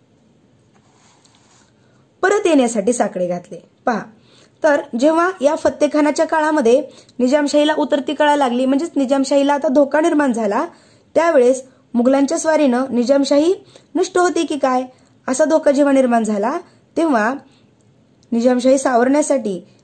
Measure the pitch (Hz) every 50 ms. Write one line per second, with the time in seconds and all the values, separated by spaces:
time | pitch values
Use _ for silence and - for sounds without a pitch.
0 | _ _ _ _ _ _ _ _ _ _ _ _ _ _ _ _ _ _ _ _
1 | _ _ _ _ _ _ _ _ _ _ _ _ _ _ _ _ _ _ _ _
2 | _ _ _ _ - 381 415 427 427 359 311 277 247 226 233 214 190 233 240 -
3 | 220 202 - 185 180 175 180 180 180 - 175 165 - _ _ _ _ 262 233 190
4 | - - - _ _ _ _ _ _ _ _ _ - 311 285 311 - - - 233
5 | 262 311 320 330 339 370 370 - 254 285 320 320 - 302 269 - 302 277 - 294
6 | 302 302 294 330 320 311 339 320 302 311 311 311 240 226 240 285 - - - -
7 | - _ _ - 240 254 277 294 294 277 294 294 294 302 311 294 302 - 294 294
8 | - - 294 - 302 294 294 294 277 254 240 247 262 262 277 277 330 339 - 277
9 | 277 233 277 277 262 269 294 277 277 277 285 285 302 311 254 294 285 277 - 302
10 | 311 339 330 294 294 269 220 226 220 202 202 247 - 349 - _ _ _ _ _
11 | _ _ _ 302 320 339 320 277 240 247 262 254 - - _ _ _ _ - 233
12 | 233 254 269 269 277 269 320 320 311 320 311 302 302 262 233 247 269 262 220 240
13 | 240 220 277 285 277 - 294 285 311 339 392 - - - - - _ _ - 302
14 | 359 349 - 359 349 359 349 339 330 - 320 269 - 262 262 254 262 254 - _
15 | _ _ _ _ _ - 262 - 311 277 311 311 311 302 277 277 294 277 277 269
16 | 262 247 240 233 220 208 214 208 202 240 302 359 - - _ _ _ _ _ -
17 | 330 320 269 220 208 226 269 294 - _ _ _ _ _ _ _ _ _ _ _
18 | _ _ _ _ _ _ 233 233 233 254 254 247 240 262 269 277 - 285 247 233
19 | 247 254 277 302 285 - 285 262 220 214 185 180 - _ _ _